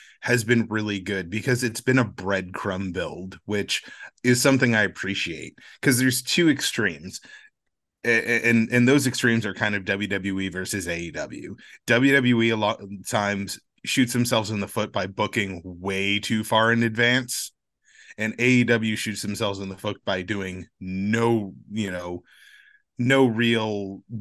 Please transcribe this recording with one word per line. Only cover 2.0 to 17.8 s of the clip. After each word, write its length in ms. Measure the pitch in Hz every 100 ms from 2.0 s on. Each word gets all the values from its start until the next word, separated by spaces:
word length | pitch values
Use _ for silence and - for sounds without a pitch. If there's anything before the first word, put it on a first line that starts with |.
breadcrumb 880 | 113 - 92 98 92 92 101 92 95
build, 480 | 90 80 71 95 -
which 380 | - 101 98 - - - - _
is 180 | 123 123
something 340 | 143 135 127
I 80 | 110
appreciate, 760 | 101 - 95 98 - 78 80 - - -
'cause 160 | - 123
there's 240 | 131 123
two 260 | - - 170
extremes. 720 | 135 - - 104 78 87 - - - - _ _ _ _ _
A-, 60 | 117
a-, 400 | 113 104 117 117
and, 200 | 117 110
and 160 | 123 120
those 220 | 143 120
extremes 360 | - 123 113
are 100 | 107
kind 200 | 95 107
of 100 | 104
W 240 | 95 98 101
W 320 | 98 95 95
E 80 | 98
versus 380 | 90 95 104 87
A 100 | 85
E 140 | 85
W. 460 | 80 71 73 - 104 - - -
W 260 | 120 135
W 300 | 139 123 120
E 80 | 113
a 60 | 110
lot 240 | 107 110
of 80 | 98 98 92
times 500 | 110 101 101 98 - _ _
shoots 280 | - - 123
themselves 380 | 123 120 117 104
in 80 | 107
the 80 | 98
foot 260 | - 107
by 140 | 104 95
booking 560 | 95 104 113 98 90
way 540 | 90 87 92 95 98 104
too 240 | - 110
far 300 | 110 110 113
in 100 | 117
advance, 720 | 117 110 120 127 127 - - _ _ _